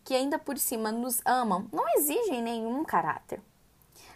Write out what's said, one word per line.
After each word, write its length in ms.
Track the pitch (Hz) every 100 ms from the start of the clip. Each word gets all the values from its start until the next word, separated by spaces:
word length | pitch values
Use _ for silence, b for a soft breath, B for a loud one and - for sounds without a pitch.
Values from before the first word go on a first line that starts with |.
| -
que 100 | 254
ainda 240 | 269 302
por 180 | 302 262
cima 320 | - 226 220
nos 320 | 226 247 240 -
amam, 420 | 254 233 185 233
não 140 | 320 587 554
exigem 440 | 302 349 440 247
nenhum 440 | 233 233 226 254 320
caráter. 560 | 180 160 - - - - _ _ _ _ B B